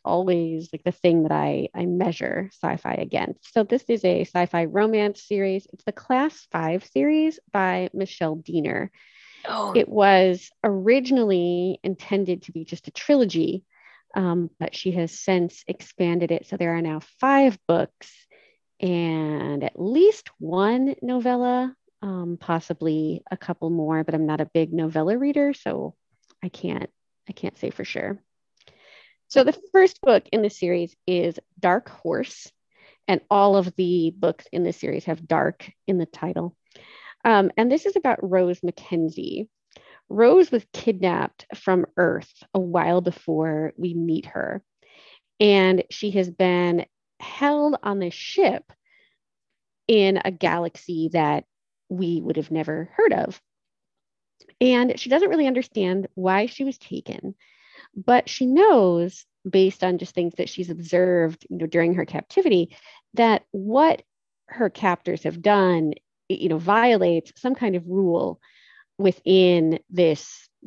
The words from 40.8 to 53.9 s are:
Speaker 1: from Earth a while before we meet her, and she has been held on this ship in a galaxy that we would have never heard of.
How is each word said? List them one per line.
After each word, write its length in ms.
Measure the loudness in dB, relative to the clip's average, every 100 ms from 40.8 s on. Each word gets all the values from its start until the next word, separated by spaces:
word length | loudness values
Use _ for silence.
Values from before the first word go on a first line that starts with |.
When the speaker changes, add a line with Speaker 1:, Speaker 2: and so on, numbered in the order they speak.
| -2 0 0 0 -4 -8 -20 -8
Speaker 1:
from 300 | 0 0 0 0
Earth 340 | 0 0 -8 _ -6
a 60 | -4
while 420 | -2 0 2 0
before 720 | 0 -4 -4 -2 -2 -2 -6 -6
we 180 | -6
meet 340 | -4 -2 -4 -6
her, 360 | -8 -6 -8 -12 _ _ _ -20 _ _ 2
and 420 | 4 6 4 2 0
she 220 | -6 -4
has 180 | -2 -2
been 560 | 0 2 2 0 -2 -4 _ _ -20
held 560 | -18 -4 0 0 0 -2
on 160 | -4 -4
this 140 | -6
ship 580 | -8 -6 0 0 0 -8 _ _ _ _ _ _ _ _ _ _ _ 2
in 320 | 4 4 2
a 80 | -2
galaxy 800 | -2 -2 -2 -4 -8 -8 -4 -2
that 320 | 0 0 -2 -6 _ _ _ -12
we 320 | -6 -4 -4
would 160 | -4 -6
have 120 | -6
never 400 | -6 -6 -8 -6 0
heard 160 | 2
of. 300 | 2 -4 -8 _ _ _ _ _